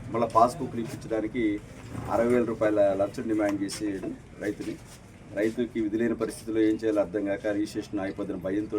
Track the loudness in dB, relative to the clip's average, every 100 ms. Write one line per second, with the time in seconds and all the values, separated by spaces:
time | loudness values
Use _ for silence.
0 | -6 -2 2 6 6 4 -6 -6 -6 -8
1 | -4 -2 -2 0 0 0 -6 -16 -14 -10
2 | -2 2 4 4 2 2 2 6 4 4
3 | 0 -2 -2 2 2 2 -2 -4 -4 -4
4 | -6 -8 -12 -8 -6 -4 -6 -8 -12 -18
5 | -20 -20 -10 0 0 2 -2 0 0 2
6 | 0 0 -2 -4 -2 2 4 4 2 2
7 | 2 0 -2 -2 0 -2 -2 -4 -4 -4
8 | -4 -4 -6 -4 -2 -2 -2